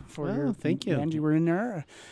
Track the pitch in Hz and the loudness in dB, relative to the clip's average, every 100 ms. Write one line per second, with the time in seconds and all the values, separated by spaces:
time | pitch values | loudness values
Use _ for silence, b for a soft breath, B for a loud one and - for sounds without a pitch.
0 | 240 - 143 - 277 - 147 - - 143 | -8 -6 -2 0 -2 -2 0 0 0 0
1 | 151 156 151 156 165 175 240 180 - B | 0 0 2 4 4 2 0 -6 -10 B
2 | B | B